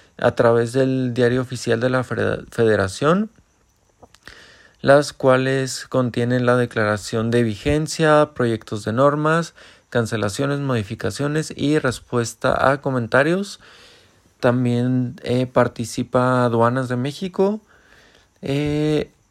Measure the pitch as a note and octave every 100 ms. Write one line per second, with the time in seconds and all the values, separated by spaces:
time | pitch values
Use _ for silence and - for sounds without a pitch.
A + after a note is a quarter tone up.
0 | _ - A#2+ - A#2 A#2 A#2 C3 C3 C3
1 | B2+ A#2+ A#2+ B2+ B2 B2+ B2 A2+ B2 B2+
2 | A#2+ A2 G2+ A2 - - A2+ G2+ F#2+ -
3 | C#3+ F#3 G#3+ - _ _ _ _ _ _
4 | - - - - - - - _ C3 C#3
5 | C#3+ - C3+ C3 C3 C3+ C3 - - C3
6 | B2 A#2+ A#2+ B2 A#2+ B2 A#2+ A#2 G#2+ G#2
7 | - A#2 A2+ A#2+ A2+ G2+ D3 D3+ D#3 -
8 | D#3+ D3+ D3 - A#2+ A2 - G#2+ G#2+ A2+
9 | C#3 D3 D3+ E3 D#3+ - - - _ B2
10 | A2 A2+ G#2+ - C#3 C#3+ C#3 A#2+ G2+ A2+
11 | G2+ G2 C#3+ D3+ D3+ - C#3+ D3+ C3 -
12 | - A#2+ A2+ - B2+ - B2+ C#3 C#3 B2+
13 | A2+ B2+ D3 F3+ G3+ - - - - -
14 | _ _ _ _ B2+ B2 B2 A#2+ B2 B2+
15 | B2 - - B2 B2+ B2+ B2 - A2 -
16 | B2+ B2+ B2+ B2+ B2 A#2 A#2 B2+ B2+ B2
17 | C3+ C#3 F#3+ F3+ G3 G#3+ - _ _ -
18 | _ _ _ _ - C#3+ D3 D3 D3+ D3+
19 | D3+ _ _